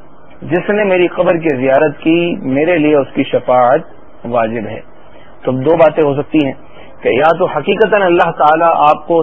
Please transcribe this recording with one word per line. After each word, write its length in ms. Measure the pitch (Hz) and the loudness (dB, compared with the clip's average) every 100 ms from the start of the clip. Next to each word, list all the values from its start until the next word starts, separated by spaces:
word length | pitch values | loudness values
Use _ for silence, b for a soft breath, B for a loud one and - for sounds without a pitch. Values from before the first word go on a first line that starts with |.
| - - - - | -18 -18 -18 -14
جس 280 | 131 170 170 | -4 -2 0
نے 140 | 208 | 0
میری 220 | 208 185 170 | 2 2 0
قبر 320 | - 180 170 | 0 0 0
کی 180 | 160 131 | 0 0
زیارت 420 | 135 135 156 143 | 2 2 2 0
کی 380 | 160 170 170 117 | 0 2 0 -4
میرے 360 | 123 135 160 175 | -2 0 2 2
لیے 180 | 151 147 | 2 2
اس 120 | 131 | 0
کی 100 | - | -4
شفاعت 560 | 135 123 - 127 123 151 - - - - | -2 -2 2 2 4 2 -2 -16 -18 -14
واجب 420 | 117 117 113 117 107 | -4 -2 -2 -4 -8
ہے۔ 140 | 110 - - B B B B | -10 -14 -18 B B B B
تو 80 | - | -6
دو 240 | 131 135 165 | -2 2 4
باتیں 280 | 160 156 | 4 4
ہو 100 | 147 | 0
سکتی 240 | 139 135 156 139 | 0 -2 0 0
ہیں 60 | - - B B B | -4 -14 B B B
کہ 60 | 123 | -2
یا 280 | 113 156 170 | 2 2 2
تو 60 | |
حقیقتاً 580 | 180 151 170 202 208 202 | 0 -2 -2 0 2 2
اللہ 280 | 190 175 175 | 2 2 2
تعالیٰ 380 | 165 151 160 170 | 2 2 4 2
آپ 380 | 165 147 151 - | 4 2 2 0
کو 160 | 165 | 0